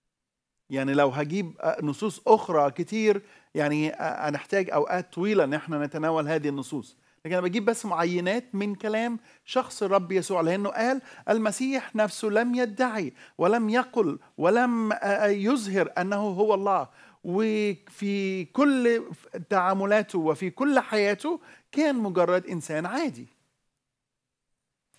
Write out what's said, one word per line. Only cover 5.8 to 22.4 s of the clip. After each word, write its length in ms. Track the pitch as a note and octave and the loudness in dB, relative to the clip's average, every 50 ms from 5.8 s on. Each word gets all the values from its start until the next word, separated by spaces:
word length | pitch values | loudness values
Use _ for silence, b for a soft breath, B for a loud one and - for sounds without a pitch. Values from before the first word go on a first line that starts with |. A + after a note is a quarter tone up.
| D3 | -4
نتناول 420 | C#3+ E3+ D#3 D#3 D#3+ D#3+ D#3+ D3 D3 | -4 -4 -2 -2 0 0 0 0 0
هذه 200 | E3 D#3 D3 D3 | 0 -2 0 -2
النصوص، 480 | C#3+ C#3 B2 - D#3 C3+ G2+ - - _ _ _ _ _ - | -4 -4 -6 -8 -8 -10 -10 -12 -16 _ _ _ _ _ -8
لكن 80 | D#3+ F3+ | -4 -2
أنا 80 | F3+ F3+ | -2 0
بجيب 220 | F3+ F3 B3 G#3 | 0 -2 -2 0
بس 220 | A3+ A3+ - - | 0 0 0 -2
معينات 680 | G3+ F3 D#3+ E3+ E3+ F3+ F3 F3 F#3 G#3 B3 B3 - - | -4 -2 0 0 0 0 0 0 0 -2 -2 -4 -6 -4
من 200 | G3 G3+ G#3 G3+ | -4 -4 -4 -4
كلام 440 | F#3+ - G#3+ G#3+ A3 A#3 A#3+ A#3 A3 - b b b b | -6 -4 -4 -2 -2 -2 -4 -6 -8 -10 b b b b
شخص 380 | b - B3+ B3+ - - - G#3 | b -2 -2 -2 -4 -4 -4 0
الرب 300 | F#3 G3 G3 F3+ E3 F#3+ | 2 2 2 2 2 0
يسوع، 280 | F#3 E3 - G3 F3 | -2 0 0 0 0
لأنه 280 | E3 D#3+ F3+ G3+ G3+ G3+ | 2 2 2 0 -2 -2
قال 340 | - - A3+ B3 C4+ C4+ - B B B B B | -2 0 0 0 0 -2 -4 B B B B B
المسيح 680 | G#3+ A3+ A3 G#3+ G3+ - C4 C4 C4+ B3+ - - - | 0 2 2 0 -2 -2 -2 -2 -2 -4 -6 -4 -2
نفسه 320 | G#3+ G#3+ G3+ - - - G#3+ | 0 0 0 -2 -4 -4 0
لم 260 | G3+ G#3+ A#3+ B3 A#3+ | 0 2 2 2 0
يدعي 580 | B3+ B3 A#3+ G3+ A3 B3+ B3 A3 A3 F3 B2+ - B B B B B | 0 -2 -2 0 0 -2 -2 0 -2 -6 -6 -8 B B B B B
ولم 300 | D#3+ F3+ A3 A#3+ A3+ G#3+ | 2 2 4 2 2 2
يقل 500 | A3 B3 B3 - - B3 G3+ D3+ C#3 - b b b - | 2 2 2 2 2 0 2 2 0 -4 b b b 0
ولم، 540 | D3+ F3 G#3+ A#3+ B3+ B3 A#3+ A3+ A3 G#3+ G3+ | 2 4 4 4 4 2 2 0 0 -2 -2
آه، 40 | |
آه، 300 | - - G3+ G3+ G3 G#3+ | -2 -2 -2 0 2 2
يظهر 640 | G3+ G3+ G3+ G3 A3 C#4 B3+ G#3+ G3 F#3+ G3 E3 - - F3+ | 2 2 2 2 0 0 0 0 -2 0 0 0 0 0 -2
أنه 180 | F3+ F#3+ G3+ | -2 -2 -2
هو 380 | G3+ G#3+ G#3 F#3 F#3 G#3+ G#3+ G#3 | -2 -2 -2 0 0 2 2 2
الله، 340 | G3 G3 G3+ F#3+ E3+ C3+ - b b b b b b b | 2 2 0 0 0 -2 -4 b b b b b b b
وفي 1200 | F3 F3 G3 A3 A3 G#3+ G#3+ G#3 G#3 F#3+ - _ - - - G3+ G3+ G3+ G3+ G3 F#3+ F#3+ F#3+ F3 | -4 -2 0 0 2 0 0 0 -2 -2 -4 _ -20 -12 -6 -4 -2 -2 -2 -2 -2 -4 -4 -6
كل 600 | - - B3+ C#4+ C#4+ C4+ B3+ B3 A#3 A#3 A3+ - - - - - - - F#3 E3 - | -4 0 2 4 4 4 4 4 2 2 2 -2 -6 -12 -18 -16 -14 -14 -12 -6 -2
تعاملاته 680 | G#3 F#3 F3+ F#3 G3 G3 G3 G3 G#3 G#3+ G#3 - - F3 | 0 2 2 2 2 2 2 2 2 2 2 0 -2 0
وفي 320 | D#3+ D#3 D3 C3+ F#3 F#3 | 0 0 0 0 -2 -6
كل 300 | - - C4+ D4 C#4 B3+ | -4 -2 0 2 2 2
حياته 600 | - - A3 G#3 G3+ G3+ G#3 G3 - D4+ F4 - B B B B B B - | 2 2 0 0 2 2 0 -2 -2 -4 -6 -6 B B B B B B -2
كان 240 | C#4+ D#4 D4+ C#4 | 0 0 2 2
مجرد 500 | A#3+ G#3+ G3 F3 F#3 F3 F3 F3+ F#3 | 0 -2 0 2 2 4 4 4 2